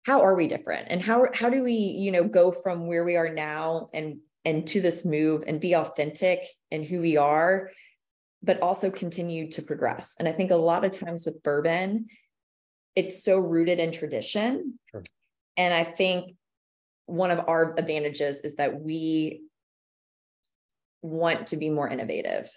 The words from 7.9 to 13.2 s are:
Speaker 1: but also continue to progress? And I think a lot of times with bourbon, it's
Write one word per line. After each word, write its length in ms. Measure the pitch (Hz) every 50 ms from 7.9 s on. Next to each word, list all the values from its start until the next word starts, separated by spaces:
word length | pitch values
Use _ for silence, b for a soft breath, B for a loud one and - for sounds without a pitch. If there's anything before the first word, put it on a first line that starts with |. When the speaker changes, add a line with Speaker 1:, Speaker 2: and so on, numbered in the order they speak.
| B B _ _ _ _ _ _ _ _
Speaker 1:
but 200 | - 185 180 185
also 280 | 175 175 196 - - 190
continue 600 | 190 - 190 170 170 190 175 170 165 160 160 156
to 100 | - -
progress? 540 | 156 - 151 - - 117 - - - - -
And 80 | - 175
I 60 | 160
think 200 | 160 160 185 185
a 40 | 180
lot 300 | 170 160 170 170 180 202
of 60 | 190
times 340 | 190 - 175 170 170 170 165
with 180 | 165 151 156 -
bourbon, 640 | 151 143 147 151 165 165 175 190 196 208 226 220 214 B B B B B _ _ _ _ _ _ _ _ _ _ _ -
it's 280 | 185 180 185 - -